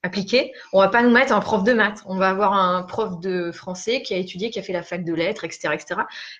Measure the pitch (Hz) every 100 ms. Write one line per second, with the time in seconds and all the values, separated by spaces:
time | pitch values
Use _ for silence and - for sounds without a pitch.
0 | 180 202 196 247 311 - - 190 190 233
1 | 240 233 262 208 - 214 196 233 208 208
2 | - 185 190 190 208 196 180 180 180 -
3 | 208 170 185 180 170 170 185 180 - 254
4 | - 190 185 175 226 214 190 180 170 180
5 | 170 160 165 214 165 - 160 160 - 190
6 | - - - -